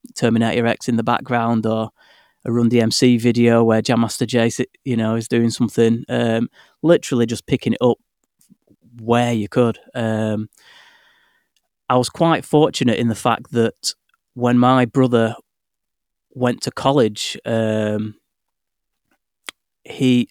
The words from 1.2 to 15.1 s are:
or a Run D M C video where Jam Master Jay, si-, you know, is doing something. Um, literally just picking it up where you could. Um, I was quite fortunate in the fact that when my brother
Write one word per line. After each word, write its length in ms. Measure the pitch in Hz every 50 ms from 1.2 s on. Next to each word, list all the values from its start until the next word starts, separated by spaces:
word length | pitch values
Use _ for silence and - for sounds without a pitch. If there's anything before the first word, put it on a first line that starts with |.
| - 120 123 120 117 117 117 113 110
or 240 | 110 110 110 110 113 - _ _ _ _ _ _ _ _ _ -
a 60 | 117
Run 180 | 117 120 117 117
D 100 | 117 120
M 120 | 113 113
C 260 | 113 - 131 127 123 117
video 460 | 113 120 113 120 120 117 117 117 117
where 180 | 113 113 110
Jam 200 | 110 - 127 113
Master 260 | 117 107 - - 131 107
Jay, 240 | 123 120 117 117
si-, 160 | - - 127 - _ _ _
you 120 | 139 123
know, 200 | 117 113 110 113
is 120 | 113 113 -
doing 220 | - 117 117 117
something. 540 | 107 - 123 107 - - 117 113 117 113 - -
Um, 400 | 123 120 120 117 113 113 117 - _ _ _ _ _ _ -
literally 420 | 156 175 - - - 151 120 117
just 220 | 113 120 110 - -
picking 260 | - 123 - - 113
it 80 | -
up 160 | 123 123 120 - _ _ _ _ _ _ _ _ _ _ _ _ _ _ _ _ _ _ 123 120
where 320 | 113 113 117 120 120 120 120
you 160 | 113 101 101
could. 300 | - 139 123 117 110 - _ - -
Um, 520 | 127 117 110 110 107 110 107 107 104 107 107 _ _ _ _ - - - _ _ _ _ _ _ _ _ _ _ _ _ _ _ _ _ _ _ _ _ -
I 80 | 127 123
was 120 | 123 -
quite 360 | - - 165 165 165 - -
fortunate 540 | - - 147 156 - - - 131 120 113 -
in 80 | 120 117
the 80 | 113
fact 360 | - - 127 113 - - -
that 420 | - 117 113 113 - _ - - - _ _ _ _ _ _ _ _
when 240 | 123 120 120 123 123
my 260 | 123 123 131 131 123
brother 500 | 117 - 139 131 127